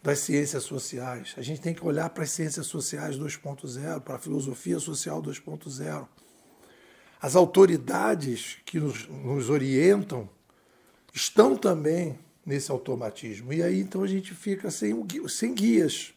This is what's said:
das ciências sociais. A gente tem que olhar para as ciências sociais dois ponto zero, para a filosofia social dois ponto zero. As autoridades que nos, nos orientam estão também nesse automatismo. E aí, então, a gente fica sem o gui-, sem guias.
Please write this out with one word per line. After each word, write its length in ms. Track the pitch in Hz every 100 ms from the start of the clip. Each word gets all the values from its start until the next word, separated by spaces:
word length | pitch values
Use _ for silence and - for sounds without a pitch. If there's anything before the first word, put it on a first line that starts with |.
das 180 | 143 143
ciências 440 | - 143 143 143
sociais. 680 | - 139 - 127 127 123 101 -
A 40 |
gente 200 | 123 151
tem 120 | 165
que 120 | 165 165
olhar 240 | 151 160
para 140 | -
as 80 | 156
ciências 360 | - 156 - 156
sociais 480 | 165 - 147 151 135
dois 220 | 151 -
ponto 280 | 147 139 -
zero, 360 | 123 147 160
para 140 | 123 127
a 40 |
filosofia 600 | - 156 139 123 - -
social 420 | 156 143 - 156
dois 180 | 151 -
ponto 300 | - 151 151
zero. 380 | 131 151 147 131 _ _ _ _ _ - - - - - _
As 160 | 143 143
autoridades 1200 | 175 185 196 151 120 147 202 208 139 117 - - -
que 160 | 160
nos, 260 | 151 117 -
nos 420 | 135 135 139 120
orientam 800 | 147 135 131 170 202 180 135 98 _ _ _ _ _ _ _ _
estão 420 | - - - 233 262
também 640 | 202 170 151 170 170 127 - _ -
nesse 240 | 139 135
automatismo. 840 | 131 - 123 110 - 113 101 120
E 100 | 156
aí, 160 | 170 190
então, 240 | 190 190
a 40 | 196
gente 260 | 190 185
fica 360 | 175 - 196 -
sem 240 | - 208
o 120 | 226 208
gui-, 240 | 285 -
sem 240 | - 226
guias. 600 | 247 214 220 160 - -